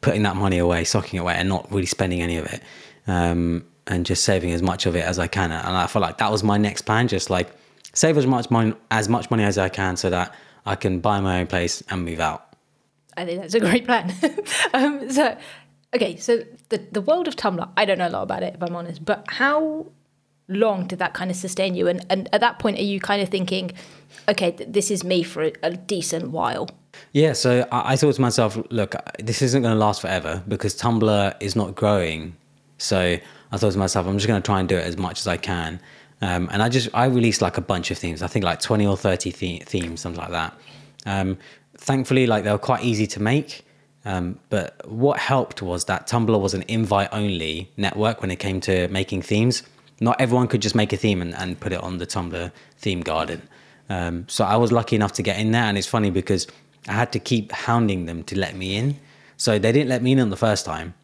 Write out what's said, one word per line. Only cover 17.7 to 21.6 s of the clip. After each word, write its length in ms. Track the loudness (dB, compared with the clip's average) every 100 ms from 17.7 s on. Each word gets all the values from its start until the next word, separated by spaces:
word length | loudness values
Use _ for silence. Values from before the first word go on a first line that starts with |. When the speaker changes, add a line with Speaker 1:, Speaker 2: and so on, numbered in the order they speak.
| 0
Speaker 2:
I 80 | 2
don't 120 | 2
know 100 | 0
a 20 |
lot 120 | -2
about 200 | -4 -4
it, 120 | -6
if 80 | -6
I'm 140 | -8 -6
honest, 280 | -10 -10
but 200 | -4 -4 -4
how 580 | -2 2 2 0 -4 -10 _ _ _ _ _ -8
long 380 | 0 2 2 -4
did 120 | -4
that 160 | -4
kind 160 | -4 -6
of 60 | -4
sustain 380 | -6 -2